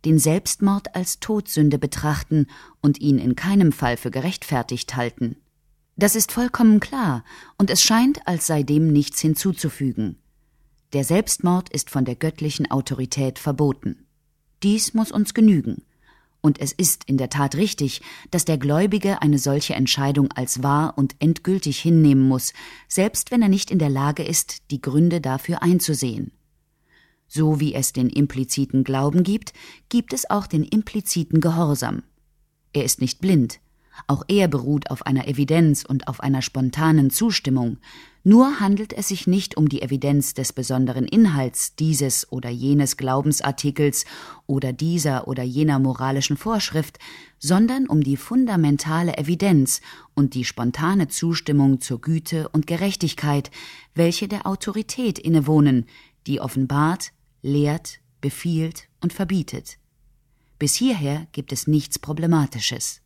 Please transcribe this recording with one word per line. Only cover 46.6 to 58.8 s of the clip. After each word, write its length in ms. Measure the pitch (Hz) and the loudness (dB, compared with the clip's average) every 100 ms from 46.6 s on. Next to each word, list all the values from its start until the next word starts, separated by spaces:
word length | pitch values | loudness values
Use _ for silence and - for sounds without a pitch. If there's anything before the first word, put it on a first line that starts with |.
| - 160 151 - - - - _ | -2 -4 -6 -10 -20 -20 -20 _
sondern 480 | 143 185 226 262 262 | 0 2 2 0 0
um 160 | 151 | 0
die 140 | 135 139 | 2 -2
fundamentale 1000 | - 247 254 190 156 143 156 160 175 - | -2 0 2 2 2 2 0 -2 -2 -2
Evidenz 640 | 147 175 196 165 131 - - - - | -2 0 4 4 4 -2 -8 -20 -10
und 200 | - 139 | -2 -2
die 100 | 131 | 0
spontane 640 | 120 - 120 123 160 196 151 | -6 -4 -4 -2 0 0 0
Zustimmung 720 | - 165 165 - 147 139 131 | -2 -4 -4 0 2 4 2
zur 200 | - 117 | -2 -8
Güte 480 | - 160 156 165 156 | -4 -4 -4 -6 -2
und 180 | 156 147 | -4 -2
Gerechtigkeit, 840 | 165 196 190 170 - 147 143 - - - - - | -2 -4 -2 -4 -2 -2 -2 -4 -14 -20 -20 -14
welche 320 | - 170 170 196 | 0 0 0 -6
der 200 | 202 - | -6 -6
Autorität 720 | 196 - 202 220 - 240 175 | -6 -6 -8 -8 -4 -4 -4
innewohnen, 680 | - 160 139 156 147 127 117 - _ _ - | 0 2 4 4 4 4 -2 -14 _ _ -8
die 140 | 139 | -6
offenbart, 720 | 131 - 131 139 151 185 - _ _ _ | -4 -4 -2 0 0 -2 -8 _ _ _
lehrt, 580 | 131 143 147 160 - - _ _ | -4 0 0 -2 -8 -20 _ _
befiehlt 680 | 139 - 175 160 160 160 | -8 -6 -4 -2 -4 -8